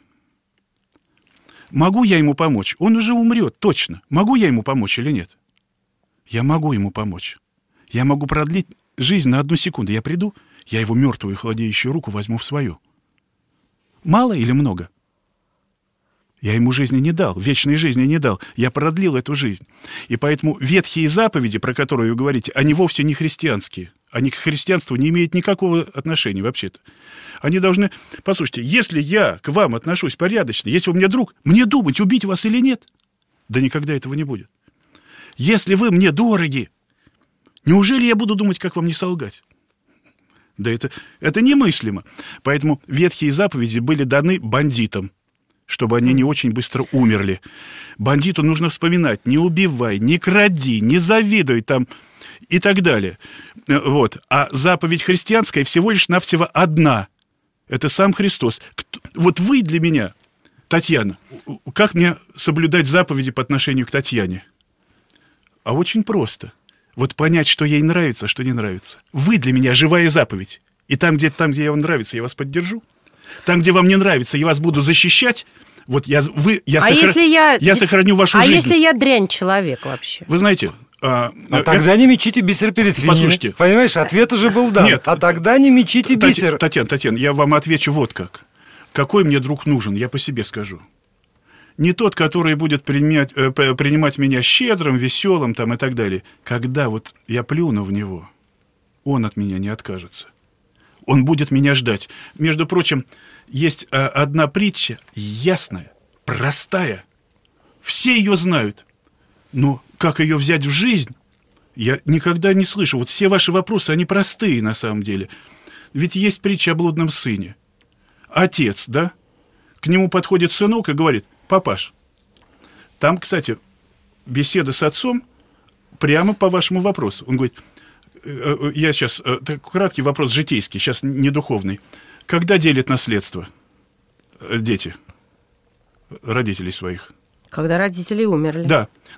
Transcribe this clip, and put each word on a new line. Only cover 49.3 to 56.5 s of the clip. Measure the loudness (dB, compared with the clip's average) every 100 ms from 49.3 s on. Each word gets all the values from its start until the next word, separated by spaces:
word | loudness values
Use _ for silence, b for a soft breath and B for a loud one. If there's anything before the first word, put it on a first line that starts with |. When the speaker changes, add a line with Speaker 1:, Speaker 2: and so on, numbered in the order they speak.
| 2
Speaker 1:
убивай, | 2 2 0 0 -2 0
не | 0 0
кради, | 2 2 4 2 -2 0
не | 2 2
завидуй» | 4 2 2 2 2 0
там | 0 -2 -2 B B B B B -4
и | 0
так | 2 2
далее. | 2 2 -2 -8 B B B B -2
Э, | 0
вот. | 2 2 2 -2 -2
А | 0 0
заповедь | 0 0 0 0 -2
христианская | 0 0 0 0 0 -2
всего | 0 2 2
лишь | 2 2
навсего | 0 0 0 0